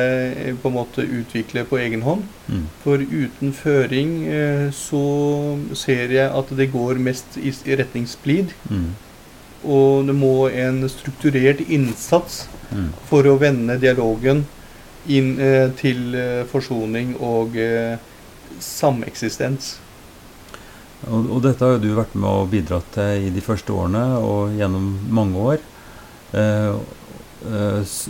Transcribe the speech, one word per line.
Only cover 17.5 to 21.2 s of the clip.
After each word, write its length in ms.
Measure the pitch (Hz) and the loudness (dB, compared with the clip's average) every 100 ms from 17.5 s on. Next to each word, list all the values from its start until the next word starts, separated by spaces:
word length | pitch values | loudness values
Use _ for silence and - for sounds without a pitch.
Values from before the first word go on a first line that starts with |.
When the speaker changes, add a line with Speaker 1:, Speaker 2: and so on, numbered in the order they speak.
| 117 | -2
Speaker 1:
eh, 400 | 113 113 113 113 - - - - - - | 0 0 -2 -6 -10 -20 -20 -20 -20 -16
sameksistens. 1160 | - - 151 123 - - 117 - 127 135 - - - - - - - - - - - - - - - | -12 0 0 0 -4 -6 -6 -4 -4 -4 -8 -14 -18 -20 -20 -20 -20 -20 -20 -20 -20 -20 -20 -16 -4
Speaker 2:
Og, 220 | 113 | -2